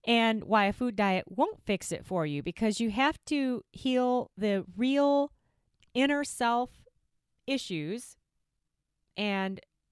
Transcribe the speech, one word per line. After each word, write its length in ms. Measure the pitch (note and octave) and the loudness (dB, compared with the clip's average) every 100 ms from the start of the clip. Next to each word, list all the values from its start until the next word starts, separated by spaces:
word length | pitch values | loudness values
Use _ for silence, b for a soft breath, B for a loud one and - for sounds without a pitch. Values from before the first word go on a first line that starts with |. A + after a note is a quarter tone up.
And 400 | - A#3 A3+ A3 | 2 4 4 0
why 220 | - G#3+ G3+ | 2 4 4
a 60 | |
food 240 | G#3 B3 G3+ | 0 -4 0
diet 280 | G3+ F#3 - | 2 2 -2
won't 360 | F#3+ E4 G#4+ | -2 -2 -2
fix 280 | - G3 - | -4 -4 -2
it 120 | E3 | -8
for 220 | - F#3 D3+ | -4 -2 -2
you, 160 | C#3+ | -2
because 380 | C#3+ - A3 G#3 | -6 -2 -2 0
you 100 | A#3 | -2
have 280 | G#3 C#4 D#4 - | 2 0 0 -4
to 380 | D4 C4 B3 - | -2 0 -4 -8
heal 600 | - C4 B3+ B3 B3 - - | -6 0 2 2 0 -2 -4
the 300 | G#3+ G3 - F3+ | 0 0 -4 -2
real 560 | B3+ C#4 C#4+ C#4+ C#4+ _ _ _ _ _ _ | 0 4 4 4 0 _ _ _ _ _ _
inner 300 | B3 C#4 C#4+ | 0 2 2
self 460 | C#4+ - A#3 A#3+ B3+ - - _ _ _ _ _ - | -2 -2 0 0 -2 -8 -20 _ _ _ _ _ -4
issues 680 | C4+ - F3 D3+ A3+ - - _ _ _ _ _ _ _ _ _ - | -4 -2 -6 -4 -8 -10 -20 _ _ _ _ _ _ _ _ _ -4
and 440 | G#3 G3 F#3+ F#3+ _ _ _ | -2 -2 -2 -6 _ _ _